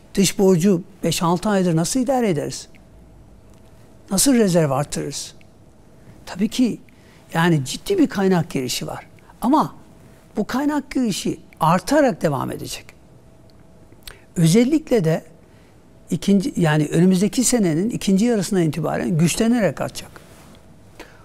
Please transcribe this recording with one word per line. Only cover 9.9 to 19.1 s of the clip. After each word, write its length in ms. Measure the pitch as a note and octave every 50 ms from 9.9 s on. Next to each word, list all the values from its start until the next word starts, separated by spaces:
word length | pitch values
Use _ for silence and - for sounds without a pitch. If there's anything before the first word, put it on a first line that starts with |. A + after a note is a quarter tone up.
| - - - - - - - - - A3
bu 100 | G3+ -
kaynak 440 | - B3+ D4 C#4+ D4+ C#4+ C#4 -
girişi 480 | - C4+ B3+ A3 E3+ - - D#3 - - - - - -
artarak 640 | E3 D#3 F3 F#3 - - C4+ D#4 C#4+ A#3+ F3 -
devam 300 | - D#3+ C#3 B2 - B1+
edecek. 340 | - - - - - - - - - - - - - - - - - - - - - - - - - - - - - - - - - - - - _
Özellikle 680 | - E3 D#3+ E3+ A3+ B3 B3 D#4+ D4+ - - C4 A3+ D#3+
de 200 | D#3+ D#3+ G3 - - - - - _ - - - - - - _ - - - - -
ikinci, 440 | F#3 - - - G3+ G3+ F3+ C#4+ - -
yani 280 | E3+ D3+ D3+ D#3 D3+
önümüzdeki 580 | D3 D#3 E3 F3 F#3+ F#3+ F3 G#3 G3+ - C4+ A#3
senenin 460 | - B3 A#3+ G3 E3+ D3+ D#3+ G3 A#3+
ikinci 360 | - E3 - - F#3+ F#3 A3+
yarısına 360 | B3 A#3 G#3 F3 - G3+ F#3
itibaren 560 | E3 D#3+ C#3 E3 D3+ C#3 D3 - - -